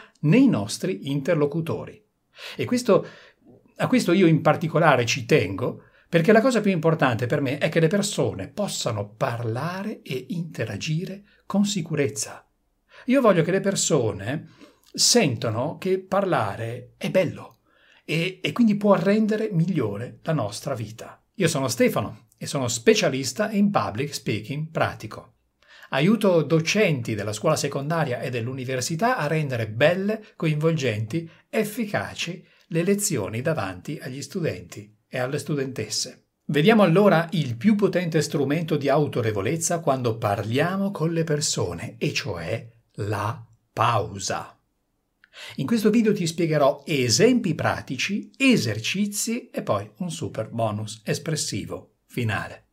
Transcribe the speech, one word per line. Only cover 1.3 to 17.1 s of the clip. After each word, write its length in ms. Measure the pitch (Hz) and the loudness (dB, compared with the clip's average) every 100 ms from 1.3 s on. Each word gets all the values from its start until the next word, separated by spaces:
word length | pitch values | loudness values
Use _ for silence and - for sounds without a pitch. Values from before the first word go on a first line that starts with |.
| 160 147 165 160 90 - - _ _ _ - - - | 0 0 0 -4 -6 -8 -16 _ _ _ -20 -14 -8
E 80 | 123 | -2
questo, 420 | 247 247 175 - - - _ - - _ - | -2 4 2 2 -10 -20 _ -20 -20 _ -6
a 100 | 160 | 2
questo 240 | 254 - | 2 4
io 140 | 180 170 | 6 6
in 160 | 151 | 6
particolare 640 | 156 156 165 156 165 127 117 | 4 2 0 2 4 4 2
ci 200 | 127 113 | -2 2
tengo, 580 | 151 95 92 - - - _ _ | 2 2 -4 -6 -8 -16 _ _
perché 220 | 170 165 | 2 6
la 100 | 220 | 6
cosa 200 | 262 226 | 6 2
più 100 | 202 | 2
importante 560 | 180 160 160 135 113 117 | 2 2 2 2 2 0
per 140 | 147 | 0
me 180 | 135 147 | -2 0
è 100 | 165 | 0
che 100 | 165 | 2
le 80 | 160 | 4
persone 640 | 202 196 - 120 92 92 | 2 0 0 -2 -2 -8
possano 580 | - 196 - 127 107 101 | -4 -4 -4 -4 -4 -6
parlare 920 | - 135 117 117 117 160 185 214 - | -4 -2 -2 -4 -4 -6 -6 -8 -10
e 240 | - 127 - | -10 -10 -6
interagire 960 | - 170 - 110 101 156 156 190 196 - _ - | -6 -6 -6 -6 -6 -4 -4 -4 -12 -18 _ -4
con 180 | 196 202 | 0 0
sicurezza. 800 | 185 160 147 135 - - - _ _ _ _ _ - - | -2 -2 0 0 -2 -10 -12 _ _ _ _ _ -10 0
Io 160 | 269 | 4
voglio 220 | 226 170 | 6 6
che 80 | 160 | 4
le 100 | 190 | 0
persone 880 | 196 196 - 151 113 92 101 160 - - - _ _ | 0 0 0 2 0 -4 -6 -6 -8 -20 -20 _ _
sentono 840 | - - 240 165 113 120 110 143 - | 0 4 4 4 0 -4 -4 -4 -4
che 220 | 190 190 | -2 -2
parlare 960 | - 190 190 143 101 104 113 117 - _ | 0 -2 0 0 0 -4 -8 -8 -14 _
è 120 | 175 | 0